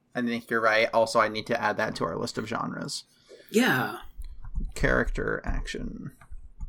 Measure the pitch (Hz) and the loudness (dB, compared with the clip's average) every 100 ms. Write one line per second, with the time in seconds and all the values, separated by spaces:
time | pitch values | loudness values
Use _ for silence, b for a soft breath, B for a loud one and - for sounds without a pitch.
0 | _ 127 120 117 - 117 113 110 113 113 | _ -2 -2 -2 0 2 6 6 6 4
1 | 113 117 107 107 104 113 107 104 110 - | 4 4 4 2 -2 0 0 0 -2 -2
2 | 113 101 - - 110 117 131 - - - | -4 -2 -4 -6 -4 -4 -4 -6 -8 -10
3 | - b b b b 220 247 135 107 - | -12 b b b b 2 4 2 -2 -6
4 | - - - - - - - - 135 123 | -12 -12 -10 -10 -6 -4 -4 0 2 4
5 | - - - - - - - - - - | 2 0 -2 -2 -2 -2 -2 -6 -8 -8
6 | - - - - - - | -12 -14 -14 -14 -14 -12